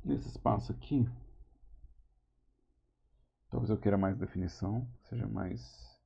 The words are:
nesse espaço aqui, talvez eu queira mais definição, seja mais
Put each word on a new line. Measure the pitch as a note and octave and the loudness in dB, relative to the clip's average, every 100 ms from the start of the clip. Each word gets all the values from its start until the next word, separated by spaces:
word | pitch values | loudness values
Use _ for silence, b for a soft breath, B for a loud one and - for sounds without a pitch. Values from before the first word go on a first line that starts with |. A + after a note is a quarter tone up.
nesse | - C#3 - | 0 -2 -2
espaço | - - A2+ - | 0 2 2 0
aqui, | A#2+ - C#3+ A#2 - - - - _ - - - - - _ _ _ _ _ _ _ _ _ _ _ _ _ _ | -6 0 4 4 0 -14 -18 -20 _ -20 -18 -20 -20 -20 _ _ _ _ _ _ _ _ _ _ _ _ _ _
talvez | A#2+ A#2+ | -2 2
eu | G#2+ | 4
queira | G#2 G2+ | 4 4
mais | F#2+ G2 | 4 2
definição, | F#2+ F#2 F2+ - F#2+ A2+ B2 B2 | -2 -2 -2 -2 -2 -2 -4 -10
seja | - A#2+ A2 | -8 -4 -2
mais | G#2+ F#2 A#2+ - - - _ | -2 -2 -4 -10 -18 -20 _